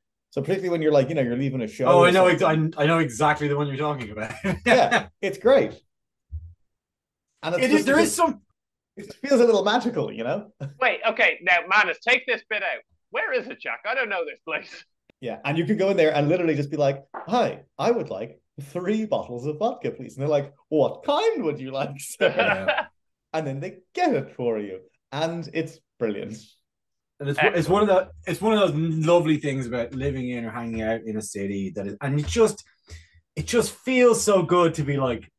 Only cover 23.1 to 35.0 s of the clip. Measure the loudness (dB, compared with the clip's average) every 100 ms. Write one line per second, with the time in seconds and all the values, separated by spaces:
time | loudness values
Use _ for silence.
23.1 | _ _ -6 -6 -6 -8 -12 _ 0 2
24.1 | 2 -2 -4 -2 -2 -4 -10 -16 _ _
25.1 | -4 -4 -4 -8 -6 -6 -8 _ -6 -4
26.1 | -4 -8 -12 -18 _ _ _ _ _ _
27.1 | -10 -6 0 0 2 2 2 4 2 0
28.1 | -6 -8 -4 0 2 2 0 -2 0 4
29.1 | 4 4 0 -2 -4 -4 -4 -4 -4 -4
30.1 | -4 -6 -6 -8 -8 -8 -4 -2 -4 -4
31.1 | -8 -8 -6 -6 -4 -6 -6 -8 -8 -4
32.1 | -4 -2 2 2 2 -14 _ -20 -20 -20
33.1 | _ _ -10 -2 0 0 -4 -2 4 6
34.1 | 4 4 2 4 4 2 0 -4 -2